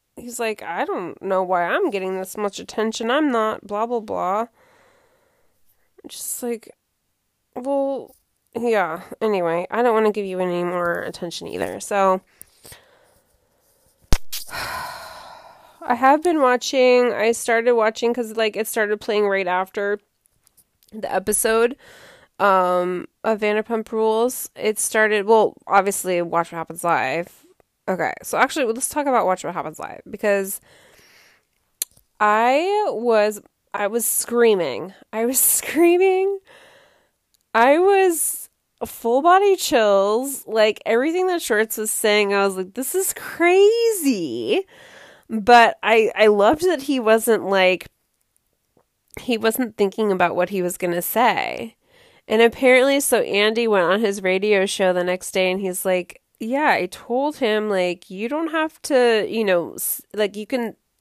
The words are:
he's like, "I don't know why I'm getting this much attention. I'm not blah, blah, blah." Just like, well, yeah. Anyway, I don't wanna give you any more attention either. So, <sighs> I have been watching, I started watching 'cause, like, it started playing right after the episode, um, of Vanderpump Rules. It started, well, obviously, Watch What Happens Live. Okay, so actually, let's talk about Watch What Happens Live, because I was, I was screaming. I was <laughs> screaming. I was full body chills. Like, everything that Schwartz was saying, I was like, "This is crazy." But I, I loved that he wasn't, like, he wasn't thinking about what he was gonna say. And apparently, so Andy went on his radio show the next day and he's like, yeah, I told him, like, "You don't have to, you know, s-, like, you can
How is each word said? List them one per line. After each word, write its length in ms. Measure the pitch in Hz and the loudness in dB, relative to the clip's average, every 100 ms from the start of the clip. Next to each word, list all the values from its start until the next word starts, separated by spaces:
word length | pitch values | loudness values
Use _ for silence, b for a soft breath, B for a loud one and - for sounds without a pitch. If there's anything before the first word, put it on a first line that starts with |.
| _ - | _ -20
he's 200 | 240 233 | -14 -6
like, 220 | 226 208 | -6 -6
"I 240 | - 180 320 | -8 -6 -6
don't 360 | 302 170 - | -6 -8 -10
know 220 | 196 190 | -4 -2
why 200 | 180 180 | 0 0
I'm 260 | 175 302 349 | 0 -2 -2
getting 280 | 196 190 190 | -4 -4 -6
this 200 | 190 - | -8 -6
much 220 | 202 - | -6 -6
attention. 520 | - - 220 - 226 | -10 -4 -4 -4 -2
I'm 200 | 277 302 | 0 0
not 340 | 233 220 - 196 | 0 -2 -4 -8
blah, 200 | 208 233 | -6 -4
blah, 140 | 240 | -6
blah." 480 | 208 180 180 208 233 _ _ _ _ _ _ _ _ _ _ _ _ _ _ _ - | -6 -4 -2 -4 -6 _ _ _ _ _ _ _ _ _ _ _ _ _ _ _ -20
Just 340 | - - - | -14 -12 -8
like, 280 | 240 226 - - _ _ _ _ _ _ _ 247 | -8 -8 -12 -20 _ _ _ _ _ _ _ -10
well, 600 | 262 277 269 269 - _ _ _ _ 233 | -4 -2 -2 -4 -10 _ _ _ _ -4
yeah. 460 | 233 214 170 170 - - | 0 0 -2 -6 -12 -6
Anyway, 460 | 220 196 170 170 180 | -2 0 0 -2 -2
I 120 | 214 | 0
don't 100 | 240 | 2
wanna 180 | 220 214 | 2 2
give 140 | 208 190 | 0 -4
you 140 | 185 | -4
any 240 | 180 175 | -2 -2
more 380 | 175 175 175 175 | -2 -2 -2 -4
attention 460 | - - 175 - - | -6 -10 -12 -10 -10
either. 320 | 90 92 139 | -6 -6 -8
So, 420 | - 202 190 185 b b b b b b b b b b _ _ _ _ _ _ _ _ _ - - - - | -4 0 2 0 b b b b b b b b b b _ _ _ _ _ _ _ _ _ -2 -2 -10 -10
<sighs> 40 | B B B B B B B B B B B B B | B B B B B B B B B B B B B
I 140 | 311 240 | -4 2
have 280 | 262 302 | 4 4
been 180 | 349 311 | 2 2
watching, 720 | 254 247 - 269 254 247 247 | 2 2 0 2 4 4 2
I 180 | - 220 | 0 0
started 420 | 233 - 233 240 | 0 -2 0 2
watching 400 | 233 220 220 233 | 2 0 0 -2
'cause, 220 | 240 220 214 | -2 -4 -4
like, 200 | 220 208 | -2 -4
it 120 | 220 | -4
started 320 | 226 208 208 | -2 -2 -2
playing 260 | - 208 202 | -2 0 0
right 200 | 196 180 | 0 0
after 520 | 180 190 214 202 208 _ _ _ _ _ _ _ _ _ | -2 -4 -6 -4 -6 _ _ _ _ _ _ _ _ _
the 200 | 214 - | -12 -6
episode, 640 | 185 196 202 226 226 233 285 B B B B B - | -4 -2 -2 0 2 0 -2 B B B B B -2
um, 680 | 202 190 180 180 180 180 - _ | 2 4 2 0 0 -4 -8 _
of 160 | 214 214 | -4 -2
Vanderpump 520 | 214 214 214 226 220 | 0 -2 -2 -6 -4
Rules. 580 | 220 220 220 202 - - - | -2 0 0 0 -4 -12 -4
It 240 | 214 208 | -4 -2
started, 460 | - 220 214 208 196 | -2 0 2 2 4
well, 300 | 226 190 - - | 4 4 -2 0
obviously, 540 | 196 196 190 185 175 | 2 2 -2 -2 -2
Watch 300 | 170 170 165 | 0 -2 -4
What 60 | 170 | -8
Happens 260 | 160 165 | -10 -6
Live. 640 | 170 143 127 160 175 _ 349 _ _ _ - | -2 0 0 -4 -8 _ _ _ _ _ -6
Okay, 240 | 180 127 - | -4 -4 -6
so 160 | - - | -4 0
actually, 280 | 254 320 233 | 0 0 -4
let's 220 | 233 - | -4 -6
talk 200 | 294 285 | -4 0
about 180 | 240 185 | 0 0
Watch 180 | 185 | -2
What 120 | 156 185 | -6 -8
Happens 240 | 156 156 | -10 -10
Live, 220 | - - - | -14 -14 -16
because 540 | 208 214 202 196 - b b b b b b b b _ _ _ _ - _ _ - | -4 -2 0 -2 -10 b b b b b b b b _ _ _ _ -16 _ _ -2
I 680 | 208 214 240 285 370 415 381 | 2 4 2 2 0 -2 -2
was, 520 | 214 240 220 208 208 - _ _ | -2 0 2 2 -2 -14 _ _
I 140 | 202 202 | -6 -4
was 180 | 233 - | -2 -2
screaming. 880 | - - 240 233 196 147 110 180 - _ | -4 -2 4 4 4 0 -6 -10 -16 _
I 140 | 220 240 | -4 -2
was 140 | 262 | 0
<laughs> 100 | - - | 0 0
screaming. 800 | - 285 339 359 381 370 392 392 b b b b b b b _ _ _ _ 226 | -2 2 4 4 2 2 0 -4 b b b b b b b _ _ _ _ 2
I 240 | 254 311 | 4 6
was 680 | 381 392 381 320 - - - _ _ - 226 | 4 4 4 0 -4 -8 -14 _ _ -14 -14
full 380 | - 233 254 | -6 -2 2
body 320 | 339 381 403 370 | 4 4 4 2
chills. 880 | - 262 208 196 196 226 277 269 - | 2 2 4 4 2 0 -4 -10 -4
Like, 380 | 220 214 208 - | 2 2 0 0
everything 400 | 233 302 359 370 | 0 0 0 0
that 140 | 339 | -2
Schwartz 360 | - 214 220 226 | 0 0 0 -4
was 120 | 214 | -6
saying, 420 | - 220 208 202 | -2 2 2 2
I 140 | 202 196 | 2 0
was 120 | 185 | -2
like, 180 | 185 240 | -8 -8
"This 180 | 262 | -4
is 180 | 381 370 | -4 -4
crazy." 1500 | - - - 339 381 403 466 466 403 277 202 151 113 113 330 B B B B B B - | -6 -10 0 4 6 6 4 0 0 0 0 -4 -4 -2 -2 B B B B B B -8
But 520 | 220 202 240 226 - | -2 6 8 8 2
I, 300 | 202 226 214 - | 2 2 2 4
I 120 | 214 | 4
loved 400 | 208 208 311 359 | 6 4 4 0
that 160 | 294 | 0
he 160 | 269 262 | -2 0
wasn't, 500 | 220 226 233 208 180 | 2 2 2 0 2
like, 380 | 196 185 180 - _ _ _ _ _ _ _ _ _ _ _ _ - | 4 4 2 -4 _ _ _ _ _ _ _ _ _ _ _ _ -10
he 160 | - 220 | -4 -2
wasn't 420 | 220 220 233 - | 0 0 -2 0
thinking 340 | 196 220 214 | -2 0 0
about 240 | 185 175 - | 2 0 0
what 140 | 180 | -2
he 120 | 196 | -2
was 160 | 175 - | -4 -4
gonna 240 | 175 175 | -4 -4
say. 760 | - 220 240 139 58 62 226 - b b b b - | -2 2 2 2 -4 -8 -12 -16 b b b b -2
And 160 | 220 | 2
apparently, 560 | 233 - 254 254 269 277 | 4 4 4 6 4 2
so 220 | - 226 | 2 0
Andy 460 | - 196 214 226 233 | 2 0 0 0 2
went 180 | 196 170 | 2 2
on 140 | 202 | 2
his 220 | 214 202 | 0 -2
radio 460 | 185 190 214 196 202 | -2 0 2 2 0
show 260 | - 185 | 0 0
the 100 | 180 | 2
next 280 | 180 185 - | 0 -4 -4
day 200 | 190 185 | -2 0
and 80 | 190 | 0
he's 260 | 190 180 190 | -4 -4 -2
like, 360 | 185 175 - _ - | -2 -4 -14 _ -12
yeah, 320 | 226 277 302 | -6 0 2
I 160 | 175 180 | 0 -2
told 500 | - - 247 294 294 | -8 -6 -4 -4 -2
him, 320 | 233 214 214 | -2 0 0
like, 400 | 190 180 185 - | -2 -2 -4 -12
"You 200 | 190 233 | -10 -6
don't 220 | 302 320 | -4 -4
have 300 | 320 311 - | -4 -6 -8
to, 420 | - 262 240 220 180 | 0 2 4 2 0
you 140 | 226 | -2
know, 300 | 202 175 123 | 0 0 -2
s-, 280 | - - - - | -8 -8 -8 -8
like, 220 | 202 202 202 | -4 -4 -4
you 100 | 208 | -6
can 280 | 262 220 - _ _ | -4 -4 -10 _ _